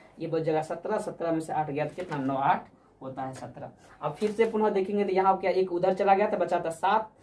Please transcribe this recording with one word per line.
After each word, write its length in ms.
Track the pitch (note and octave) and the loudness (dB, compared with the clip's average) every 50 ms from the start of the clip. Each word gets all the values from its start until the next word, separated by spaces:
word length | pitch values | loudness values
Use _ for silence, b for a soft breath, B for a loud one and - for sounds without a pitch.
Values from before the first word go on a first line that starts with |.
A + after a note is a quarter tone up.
| B B B - | B B B -10
ये 80 | D#3+ | -6
बच 140 | D#3+ D#3 D#3+ | -2 -2 0
जाएगा 200 | D3+ D#3+ D#3 D#3 D3+ | 0 2 0 0 0
सत्रह, 340 | - F3 - - - G#3+ G#3 | -2 -8 -8 -4 -2 -2 -2
सत्रह 320 | - E3 - - E3 E3 | -2 -6 -8 -4 -2 0
में 80 | D#3+ D#3+ | 0 -2
से 140 | D#3 - - | -2 -2 -2
आठ 160 | D#3 D3+ D3 | -2 -2 -2
गया 160 | C#3 D3 D3+ | -2 -2 -4
तो 100 | C#3+ - | -4 -4
कितना? 220 | - F3 - D#3 | -8 -8 -6 -4
नौ, 180 | C#3 C3 C3+ C3+ | -4 -2 -2 -2
आठ 320 | C3 C#3 D#3+ G3 G3+ - - b b b b b _ | 2 2 2 2 2 0 -12 b b b b b _
होता 220 | C#3 C3 C3 C3+ C3 | -14 -12 -10 -8 -8
है 100 | C3 C3 | -10 -10
सत्रह। 380 | - B2+ A#2+ - - - - - B B B B B | -10 -14 -14 -12 -14 -14 -16 -16 B B B B B
अब 120 | - D3+ D3+ | -6 -6 -4
फिर 180 | - G#3+ G#3 | -2 -4 -2
से 140 | G#3 - A3+ | 2 2 0
पुनः 240 | A3 - G#3+ G#3+ G#3 | 2 2 2 2 2
देखेंगे 340 | F#3+ G3 F#3+ G3+ G3+ G3+ G3 | 2 2 0 0 0 0 0
तो 80 | F#3+ | 2
यहाँ 260 | F#3 F#3+ F#3+ F#3+ F#3 | 2 4 4 4 2
क्या? 140 | F#3 F#3+ F#3 | 4 2 0
एक 200 | F3 F#3 F#3 F3+ | 2 2 0 0
उधर 220 | F3 F3 F3 F#3+ F#3+ | 0 2 2 2 2
चला 200 | F#3 G3+ G3+ G3 | 4 4 4 6
गया 160 | G3 G#3 G#3 | 4 4 0
तो 80 | G#3 | 2
बचा 220 | F#3 F3 E3+ - - | 0 0 0 0 0
था 100 | - E3 | 0 -4
सात, 400 | - - - F#3+ G#3 A3 - - _ b | -4 0 0 2 2 2 0 -2 _ b